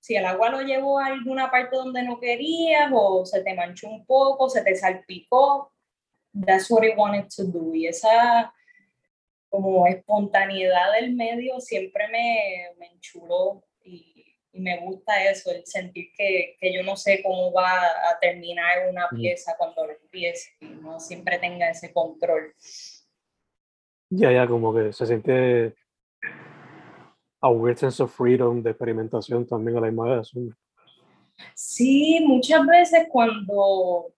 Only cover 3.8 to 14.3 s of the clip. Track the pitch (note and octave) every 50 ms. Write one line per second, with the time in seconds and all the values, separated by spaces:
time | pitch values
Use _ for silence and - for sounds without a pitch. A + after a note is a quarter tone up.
3.8 | - G#3 A3 G#3+ - _ B3+ C4+ C4+ C4+ C#4 C4+ C4 C4 C4 A3+ - G3+ F#3 F#3+
4.8 | - F#3 F#3 F#3 - _ F#3+ F3 - _ - B3+ C#4 C#4 C#4+ C#4 C#4 _ _ _
5.8 | _ _ _ _ _ _ _ _ _ _ _ G3+ F#3+ F#3+ F#3+ F#3+ F#3+ - A#3 A3
6.8 | A3 A3 A3 G#3 G#3 G3+ G3+ G3+ G3 - - - G3 F3+ F3 E3+ D#3+ D#3+ D#3+ D#3+
7.8 | E3 E3 E3+ - - A3 A3 A#3 A#3+ A#3+ A#3 A#3 A3+ - _ _ _ _ _ _
8.8 | _ _ _ _ _ _ _ _ _ _ _ _ _ _ - G3 F#3+ G3 F#3+ F#3
9.8 | F3 F3+ F#3 F3+ - - G#3 G#3 G3+ G3 - G3 G3 G3 G3 F#3+ F#3+ F#3 F#3 F3+
10.8 | F3+ F#3+ G#3 A3 A#3+ B3 B3 A#3+ A#3 A3+ A#3 A#3 B3 C4 B3+ A#3 - - - -
11.8 | - F#3+ _ G3+ G#3 G#3+ A3 A3+ A#3 A#3+ A#3 A3 G#3 G3 F#3 F3+ F3+ F3 F3 F3
12.8 | E3+ F3 F3 _ - - _ - F3 E3 F3 F3+ F#3 F#3+ G3 G3 _ _ _ _
13.8 | _ F#3+ F3+ E3+ D#3+ _ _ _ _ _